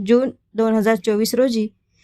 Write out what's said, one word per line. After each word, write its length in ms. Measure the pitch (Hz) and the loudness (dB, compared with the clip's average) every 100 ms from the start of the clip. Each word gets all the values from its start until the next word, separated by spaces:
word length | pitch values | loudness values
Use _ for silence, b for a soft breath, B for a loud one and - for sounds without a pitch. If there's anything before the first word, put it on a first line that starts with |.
| 196 | 0
जून 220 | 240 269 - _ | 2 2 -8 _
दोन 200 | 208 226 | -4 0
हजार 220 | 220 208 220 | 0 0 0
चोवीस 400 | 220 208 202 233 | 0 -2 -2 0
रोजी 320 | 262 226 214 _ _ _ | 0 0 -6 _ _ _